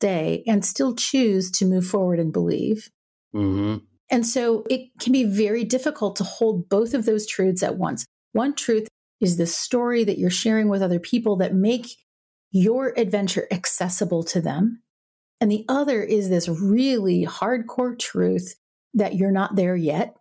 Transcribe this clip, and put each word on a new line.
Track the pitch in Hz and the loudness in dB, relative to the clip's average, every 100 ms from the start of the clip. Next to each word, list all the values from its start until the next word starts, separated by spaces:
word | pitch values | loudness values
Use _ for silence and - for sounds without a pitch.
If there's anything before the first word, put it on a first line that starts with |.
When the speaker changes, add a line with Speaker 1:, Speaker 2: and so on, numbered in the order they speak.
Speaker 1:
day | 202 175 160 165 - | -2 0 -2 -2 0
and | 208 | 0
still | 202 - 269 | 0 -2 -2
choose | 240 - 269 233 190 180 | -2 -2 2 2 2 0
to | - 190 | 0 2
move | 185 180 | 2 0
forward | 202 180 170 | 0 2 2
and | 165 | 0
believe. | 180 - - - 220 - _ _ _ _ | 0 0 0 0 -2 -4 _ _ _ _
Speaker 2:
Mm-hmm. | 104 101 98 104 107 - _ - | -2 0 0 -2 -4 -8 _ -2
Speaker 1:
And | 254 233 | 0 0
so | 262 240 220 226 | 0 0 0 0
it | 254 254 - | -4 -4 -8
can | 240 | 0
be | 262 | 2
very | 220 196 208 233 | 2 2 2 0
difficult | 226 254 294 302 202 196 | 0 -2 -2 -2 -4 -2
to | |
hold | 202 - 226 185 170 | -6 0 0 0 0
both | 202 233 | 0 2
of | 262 220 | 0 0
those | 214 214 | 0 -2
truths | - 190 185 | 0 0 2
at | 180 180 | -2 -2
once. | 165 135 - _ _ | -4 -4 -10 _ _
One | 220 269 | -2 -2
truth | 285 - 220 214 _ _ - | -2 0 0 0 _ _ -2
is | 185 170 | 0 2
the | 170 | 0
story | - - 247 240 240 | -2 -2 -2 0 0
that | 208 185 | 0 0
you're | 180 | 0
sharing | 180 226 220 214 | 0 0 2 2
with | 196 | 2
other | 190 175 | 0 0
people | - 240 220 190 | 0 -2 0 0
that | 180 | 2
make | 185 202 240 - - _ _ _ _ _ | 2 2 0 -4 -20 _ _ _ _ _
your | 190 190 254 262 - | 2 4 2 0 0
adventure | 208 202 196 196 - | 0 0 0 -2 -4
accessible | 180 - - 180 - 185 165 | -4 -2 -2 -2 -2 0 -2
to | 165 180 | 0 -2
them. | 160 143 220 233 _ _ _ _ _ - | -2 0 0 -2 _ _ _ _ _ -2
And | 220 | 0
the | 208 226 | 0 0
other | 269 294 233 | -2 0 0
is | 208 214 196 | 0 0 2
this | 180 175 | 0 0
really | 160 190 220 269 247 190 175 165 | -2 2 2 2 2 2 2 0
hardcore | - 202 254 233 - 247 233 | -2 -2 -2 -4 -4 -4 -4
truth | - 185 180 185 180 - _ _ _ | -6 0 0 0 -4 -16 _ _ _
that | 214 196 180 | 0 0 2
you're | 196 | 2
not | 190 196 196 | 2 2 0
there | 180 | 0
yet | 180 156 156 240 - | 2 0 0 -2 -6